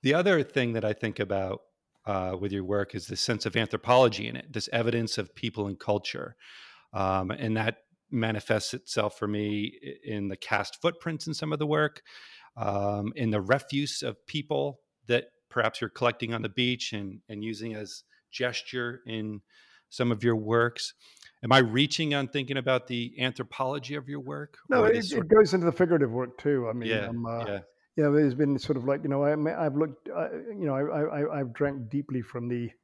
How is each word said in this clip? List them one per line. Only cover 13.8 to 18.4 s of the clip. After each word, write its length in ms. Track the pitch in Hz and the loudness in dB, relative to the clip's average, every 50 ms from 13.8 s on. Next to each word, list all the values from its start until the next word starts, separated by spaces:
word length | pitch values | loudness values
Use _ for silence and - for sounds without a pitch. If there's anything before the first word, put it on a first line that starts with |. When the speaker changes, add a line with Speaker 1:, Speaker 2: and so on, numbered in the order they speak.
| 143 143 - - - | -2 -2 -6 -6 -6
Speaker 1:
of 200 | 127 107 _ _ - | -8 -8 _ _ -6
people 540 | - 151 143 147 151 143 139 143 139 _ _ _ _ _ _ - | -6 -6 -2 0 0 0 2 0 -4 _ _ _ _ _ _ 4
that 220 | 120 120 - - _ _ _ _ | 4 4 4 2 _ _ _ _
perhaps 320 | - 127 113 110 - - | 0 2 2 2 2 0
you're 80 | 123 110 | -6 -6
collecting 420 | _ - 123 120 113 - - 113 | _ 2 2 2 2 2 -2 -4
on 120 | 117 113 113 | -2 -2 -4
the 60 | 110 | -4
beach 440 | 95 - 123 123 127 123 - - - | 0 0 2 2 2 0 -4 -6 -6
and, 280 | 104 101 98 98 104 _ _ | -6 -8 -8 -10 -14 _ _
and 160 | 110 104 104 | -10 -8 -6
using 300 | 113 110 104 110 117 110 | -6 -6 -6 -8 -8 -8
as 300 | 107 107 101 - - _ _ _ _ _ _ | -8 -10 -10 -12 -16 _ _ _ _ _ _
gesture 720 | - - | -6 -4